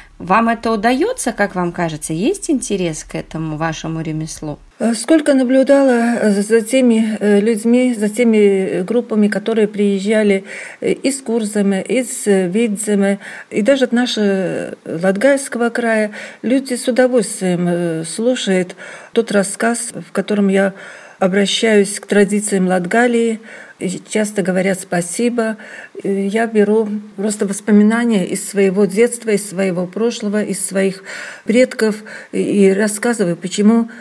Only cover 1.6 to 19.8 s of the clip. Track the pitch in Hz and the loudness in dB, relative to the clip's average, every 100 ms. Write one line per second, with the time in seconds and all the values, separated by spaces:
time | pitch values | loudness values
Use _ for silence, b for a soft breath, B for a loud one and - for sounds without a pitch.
1.6 | 175 175 165 156 - 160 254 403 - 262 | -4 -2 -4 -4 -6 -2 -2 -2 -2 -4
2.6 | - 196 170 156 - 165 - 160 160 151 | -2 -2 -2 -4 -8 -10 -8 -8 -6 -4
3.6 | 160 156 160 160 160 156 160 - 151 147 | -4 -4 -6 -6 -6 -6 -8 -10 -10 -12
4.6 | - - 233 226 - 320 294 269 247 262 | -14 -4 -2 -2 2 2 4 2 4 2
5.6 | 262 277 269 240 233 233 214 202 208 226 | 4 4 4 2 2 2 2 2 2 0
6.6 | 220 262 247 220 220 214 208 202 220 220 | 2 2 4 4 2 0 2 4 2 0
7.6 | 233 247 254 220 208 214 233 214 202 196 | 2 2 2 0 -2 2 4 6 4 4
8.6 | 190 180 185 233 233 220 208 196 208 226 | 0 -4 -2 -2 0 2 2 0 -2 0
9.6 | 208 202 202 196 196 220 208 196 196 B | 0 0 0 0 0 2 2 0 -2 B
10.6 | B B - - 277 277 - 233 208 208 | B B -4 0 -2 -4 -4 -2 -2 0
11.6 | 196 190 - 240 247 - 208 190 180 208 | 0 0 -2 -2 -2 -4 0 0 2 0
12.6 | 233 196 214 202 196 196 B B B - | -2 -2 -2 0 2 -2 B B B 0
13.6 | 214 277 254 233 247 214 202 190 170 - | 2 2 2 0 0 0 0 0 -2 -4
14.6 | - - - 160 190 196 269 277 277 226 | -8 -10 -10 -2 0 2 2 2 -2 -2
15.6 | 233 240 233 220 214 214 B B 220 269 | -2 0 0 0 -2 -6 B B 0 0
16.6 | 262 247 - 226 254 247 202 - 185 175 | 0 -4 -2 2 4 2 0 -4 -2 0
17.6 | 175 175 170 160 165 - 233 247 202 185 | 0 0 -2 -4 -6 -2 -2 0 0 0
18.6 | 180 - B B B 247 208 202 185 - | -2 -8 B B B -2 0 0 0 -2
19.6 | 226 233 | -2 -2